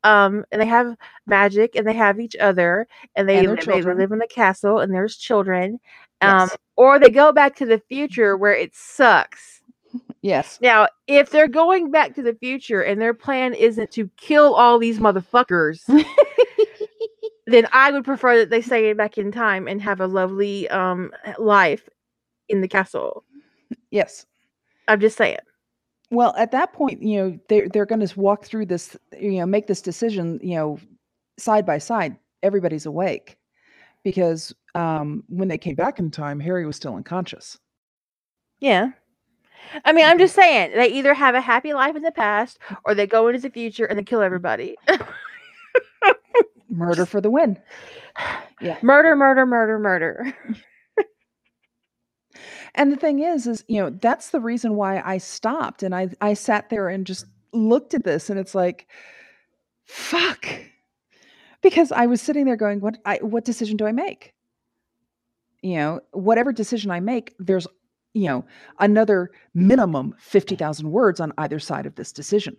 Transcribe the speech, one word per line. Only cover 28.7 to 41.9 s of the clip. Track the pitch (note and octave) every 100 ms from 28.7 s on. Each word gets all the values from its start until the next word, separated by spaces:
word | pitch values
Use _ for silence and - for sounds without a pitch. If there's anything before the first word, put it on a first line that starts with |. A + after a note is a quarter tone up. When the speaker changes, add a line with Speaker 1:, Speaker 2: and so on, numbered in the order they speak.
| F3 - - _ -
Speaker 2:
you | G3+ F#3+
know, | F3
make | G#3 G#3+
this | F#3+
decision, | - E3+ A#3 G3+ E3+ E3
you | F#3 E3+
know, | D#3 D3 _ _ _ _ _ _
side | - G#3+ F3+
by | D3+
side. | - A#3 E3 - _ _
Everybody's | F#3+ G3+ F3 D#3 D#3
awake | D3+ F#3 - _ _ _ _ _ _ _ _ G3
because, | F#3+ F3 E3 - - _ F3
um, | E3 D#3+ D3 D3+ -
when | F3 F#3+
they | A3
came | F3 C#3+
back | A#3 C#4+
in | E3
time, | D3+ D3 D3
Harry | D#3 F3+ D#3+
was | C#3+
still | D3 F#2+
unconscious. | - F3+ F3 - - - _ _ _ _ _ _ _ _ _ _
Speaker 1:
Yeah. | C#4 F#3+ A#3+ - _ _ _ _ _ _ - D4
I | C#4
mean, | D#4+ D#4
I'm |
Speaker 2:
Mm-hmm. | E4+
Speaker 1:
just | F#4 -
saying, | F4+ C4+ E3+
they | G#3 A#3+
either | B3+ C#4
have | C#4 C#4 B3
a |
happy | B3 A#3 D4+
life | C#4+ C4+